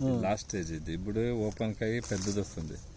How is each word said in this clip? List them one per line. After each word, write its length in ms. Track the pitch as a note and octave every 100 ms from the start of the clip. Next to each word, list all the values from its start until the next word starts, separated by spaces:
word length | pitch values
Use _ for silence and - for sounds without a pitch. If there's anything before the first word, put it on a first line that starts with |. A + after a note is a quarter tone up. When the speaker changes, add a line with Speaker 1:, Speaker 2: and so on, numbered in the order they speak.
Speaker 1:
Hmm. 220 | C3 A#2+
Speaker 2:
లాస్ట్ 260 | F#2+ G#2 -
స్టేజ్ 240 | G2+ D#2+
ఇది. 200 | D#2+ D#2
ఇప్పుడు 540 | E2 F#2+ G#2+ A#2+ A#2+ G#2+
ఓపెన్ 280 | G2+ A2
కాయి 260 | G2+ A2 A#2
పెద్దది 400 | A2+ G2+ G2 G2+
వస్తుంది. 340 | F#2+ - D#2 C#2+ -